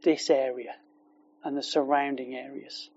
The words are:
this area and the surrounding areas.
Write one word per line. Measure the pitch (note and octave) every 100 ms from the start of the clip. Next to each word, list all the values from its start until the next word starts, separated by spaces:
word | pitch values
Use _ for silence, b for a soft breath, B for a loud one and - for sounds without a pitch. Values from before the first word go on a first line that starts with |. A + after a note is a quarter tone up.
this | F3 D3+ -
area | C#3 C3 B2+ A#2 - _ _ _ _ _ _
and | D3+ C#3
the |
surrounding | C3+ D#3+ C3+ C#3+ C#3 C3 B2+ B2+
areas. | C3+ C#3 - - -